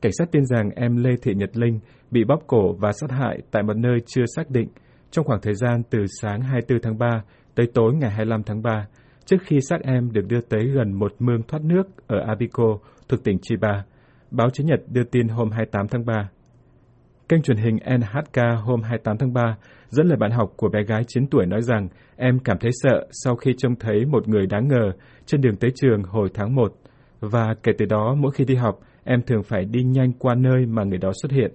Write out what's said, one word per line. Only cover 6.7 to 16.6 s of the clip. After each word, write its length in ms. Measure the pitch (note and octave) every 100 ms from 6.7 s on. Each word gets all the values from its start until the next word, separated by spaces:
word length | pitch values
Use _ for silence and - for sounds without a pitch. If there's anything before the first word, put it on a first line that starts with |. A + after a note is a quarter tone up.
| A#2+
tháng 140 | A#2 A2
ba 260 | A#2+ A2+ - _ _ -
tới 100 | A#2+
tối 200 | A#2+ A2+
ngày 160 | D3 C3
hai 160 | G#2 A2
mươi 40 |
lăm 120 | A2
tháng 180 | G#2+ G#2+
ba, 260 | A2+ A2 G#2 _ _ _ -
trước 120 | F#3+
khi 180 | - D3 C3+
xác 120 | E3+
em 300 | - B2+ B2
được 100 | G#2+ G2+
đưa 140 | A#2+
tới 260 | - A2 A#2
gần 320 | C3+ A2 G2
một 140 | G2+ -
mương 240 | B2 A#2+
thoát 200 | A2+ D#3
nước 200 | D#3 F3 F#3+ - _
ở 120 | G#2+ -
Abiko 500 | G#2+ A#2 - A#2 G#2 - _ _
thuộc 140 | A#2+
tỉnh 140 | - G2
Chiba. 440 | - A2+ G#2+ G2+ G2 _ _ _ _
Báo 180 | A#2+ A#2
chí 140 | B2+
Nhật 160 | D3 C#3 -
đưa 160 | B2
tin 240 | A#2+ B2 A2+
hôm 240 | A2+ A2
hai 80 | A2
mươi 100 | A2
tám 160 | G#2 G#2
tháng 180 | B2 A#2
ba. 240 | A2 G2+ _ _ _